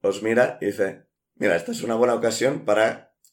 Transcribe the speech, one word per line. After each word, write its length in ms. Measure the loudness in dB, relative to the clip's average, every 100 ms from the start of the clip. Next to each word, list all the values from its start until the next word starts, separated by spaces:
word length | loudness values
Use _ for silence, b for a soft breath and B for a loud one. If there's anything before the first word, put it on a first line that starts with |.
os 200 | -4 -2
mira 360 | 0 2 2 0
y 60 | -4
dice: 400 | -2 -4 -4 _ _ _ -4
Mira, 200 | 0 0
esta 160 | -2
es 120 | -8
una 120 | -4 0
buena 200 | 2 2
ocasión 500 | -2 0 -2 -2 0
para 400 | 2 2 0 -16 _ _